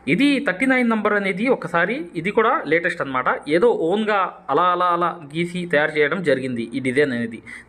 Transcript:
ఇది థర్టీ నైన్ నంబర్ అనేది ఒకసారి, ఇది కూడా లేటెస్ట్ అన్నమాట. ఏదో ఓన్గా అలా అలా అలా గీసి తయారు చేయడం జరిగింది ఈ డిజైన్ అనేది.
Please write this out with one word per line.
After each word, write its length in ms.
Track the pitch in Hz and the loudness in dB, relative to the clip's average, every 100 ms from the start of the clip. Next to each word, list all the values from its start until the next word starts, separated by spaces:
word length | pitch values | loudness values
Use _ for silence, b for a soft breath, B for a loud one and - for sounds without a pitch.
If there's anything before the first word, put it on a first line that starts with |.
| - | -2
ఇది 160 | 160 285 269 285 | 2 4 2 0
థర్టీ 200 | 277 262 | 0 0
నైన్ 160 | 254 240 | 2 2
నంబర్ 220 | 220 208 208 | 0 0 0
అనేది 260 | 196 185 247 226 | -2 -2 0 0
ఒకసారి, 400 | 156 170 180 262 339 170 | 0 0 0 -2 -6 -6
ఇది 100 | 170 220 | -2 2
కూడా 140 | 220 302 147 | 2 2 0
లేటెస్ట్ 300 | 165 175 - | 0 0 -4
అన్నమాట. 240 | 139 131 143 240 147 160 | -4 -2 0 -2 0 2
ఏదో 120 | 240 - 165 | 4 2 0
ఓన్గా 300 | 208 208 208 175 - - | 0 0 0 0 -6 -2
అలా 120 | 139 180 175 | 2 2 2
అలా 120 | 180 170 | 2 2
అలా 140 | 175 - 143 | 0 -4 -10
గీసి 260 | 156 170 180 175 | -6 -6 -6 -2
తయారు 200 | 147 156 151 | 0 2 2
చేయడం 200 | 147 180 156 | 0 0 0
జరిగింది 360 | 131 131 120 113 135 | 0 0 -6 -6 -4
ఈ 40 | 131 | -2
డిజైన్ 260 | 127 143 120 | 2 2 0
అనేది. 220 | 113 113 B B | -4 -8 B B